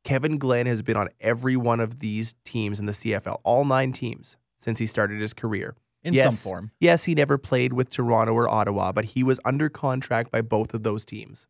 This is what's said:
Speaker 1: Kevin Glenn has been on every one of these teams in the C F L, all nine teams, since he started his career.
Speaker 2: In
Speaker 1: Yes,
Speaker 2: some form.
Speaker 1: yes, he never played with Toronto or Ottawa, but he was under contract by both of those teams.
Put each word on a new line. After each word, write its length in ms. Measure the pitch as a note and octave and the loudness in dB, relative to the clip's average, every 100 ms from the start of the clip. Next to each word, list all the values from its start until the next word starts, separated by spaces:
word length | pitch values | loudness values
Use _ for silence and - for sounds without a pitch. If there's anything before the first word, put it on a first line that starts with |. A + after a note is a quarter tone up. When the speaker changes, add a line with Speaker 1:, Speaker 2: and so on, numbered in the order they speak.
Speaker 1:
Kevin 340 | - C3+ D3+ D3+ | -2 0 0 0
Glenn 280 | C3 A#2+ B2 | 2 2 2
has 140 | A2+ | 0
been 160 | A2 G#2 | 0 -2
on 120 | G2 - | -2 -2
every 360 | A2 A#2 B2+ B2+ | -2 0 2 2
one 240 | A#2 A#2 | 2 2
of 180 | A2 A#2+ | 0 -4
these 360 | A2 G#2+ A2 - | -6 -4 -6 -8
teams 360 | - A#2 G#2 G#2 | -8 -4 -2 -2
in 60 | G#2 | -4
the 80 | |
C 180 | G2+ A2+ | -4 -2
F 120 | G2+ - | -2 -4
L, 140 | - | -2
all 200 | - A#2+ | 2 4
nine 280 | C#3+ C3 C3 | 4 2 0
teams, 440 | B2+ A#2+ - - - _ _ | -2 -6 -8 -14 -20 _ _
since 220 | - A2 | -4 -2
he 80 | A2+ | -2
started 340 | - G2+ G#2 | 0 -2 -2
his 120 | G#2+ | -6
career. 400 | - A2+ G2+ G2 - _ _ | -4 -4 -4 -6 -12 _ _
Speaker 2:
In 100 | E3+ | 0
Speaker 1:
Yes, 240 | C3+ C3 A2 | 4 4 2
Speaker 2:
some 100 | G2 | -2
form. 180 | F2+ A2 - | -6 -10 2
Speaker 1:
yes, 240 | E3+ E3+ | 4 4
he 100 | - D3+ | 4 2
never 200 | C#3+ C#3 | 2 0
played 360 | - B2+ B2 | 0 0 0
with 180 | B2+ B2+ | -2 -2
Toronto 420 | - A#2+ A2+ A2+ | -2 2 4 4
or 160 | A#2 A#2 | 2 2
Ottawa, 440 | A2 G2+ G2+ F#2 | 2 0 0 -2
but 120 | G#2+ A2 | -2 -2
he 180 | B2+ | 0
was 160 | B2+ C3 | 0 0
under 240 | B2 C#3 D#3 | 0 0 -2
contract 600 | - C#3 C3 - A#2 A#2 | -2 -2 -2 -2 -2 -2
by 100 | A#2 | -2
both 320 | A2+ G#2+ A2+ | 0 0 -2
of 120 | A2+ | -4
those 200 | G#2+ G#2+ | -2 -4
teams. 440 | - A2 G#2+ G#2+ | -6 -12 -14 -20